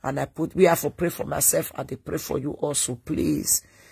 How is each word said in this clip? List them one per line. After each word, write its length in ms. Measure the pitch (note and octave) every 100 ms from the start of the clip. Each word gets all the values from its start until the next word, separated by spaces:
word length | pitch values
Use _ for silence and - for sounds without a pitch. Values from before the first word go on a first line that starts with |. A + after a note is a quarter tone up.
And 160 | - C#3
I 60 | C3+
put, 300 | - E3 F3
we 80 |
have 160 | F#3 E3
to 80 | -
pray 200 | - E3+
for 160 | - -
myself 460 | D3 - D#3+ - -
and 120 | C3
they 100 | C3+
pray 200 | - D#3+
for 220 | - C#3
you 120 | C3+
also, 420 | - D3 C#3+ - B2
please. 680 | - D#3+ - D3 - - - - -